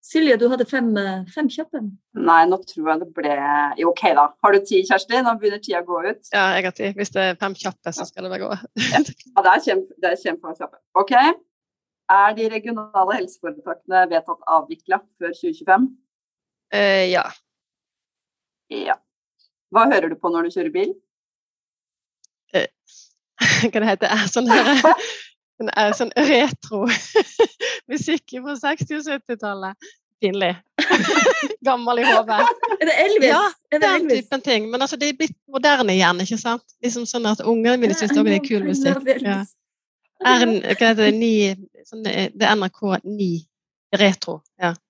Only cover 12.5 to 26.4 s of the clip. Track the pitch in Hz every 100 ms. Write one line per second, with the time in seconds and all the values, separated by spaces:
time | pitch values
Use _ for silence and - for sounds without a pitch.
12.5 | 220 214 226 214 208 190 190 180 - 170
13.5 | 151 170 165 - 185 180 170 165 170 -
14.5 | 160 151 160 - 202 _ _ 170 - 180
15.5 | 160 156 190 262 - _ _ _ _ _
16.5 | _ _ 208 202 196 185 180 - - _
17.5 | _ _ _ _ _ _ _ _ _ _
18.5 | _ _ - - - _ _ _ _ _
19.5 | _ _ 214 226 214 165 165 180 170 170
20.5 | 180 165 180 202 392 _ _ _ _ _
21.5 | _ _ _ _ _ _ _ _ _ _
22.5 | - - _ _ - - _ _ - 233
23.5 | - 226 220 220 196 208 214 196 247 240
24.5 | 247 247 277 294 370 - - - _ _
25.5 | _ 220 - 214 208 247 - 285 269